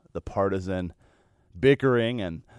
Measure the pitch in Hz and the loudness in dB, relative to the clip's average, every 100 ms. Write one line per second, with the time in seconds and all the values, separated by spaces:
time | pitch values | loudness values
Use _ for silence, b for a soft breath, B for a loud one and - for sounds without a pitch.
0 | _ - - - 98 95 92 92 90 - | _ -12 -6 -2 0 0 -4 -4 -6 -10
1 | _ _ _ _ _ 87 131 143 131 120 | _ _ _ _ _ 0 4 4 4 2
2 | 113 123 92 82 - | 0 -2 -6 -8 -14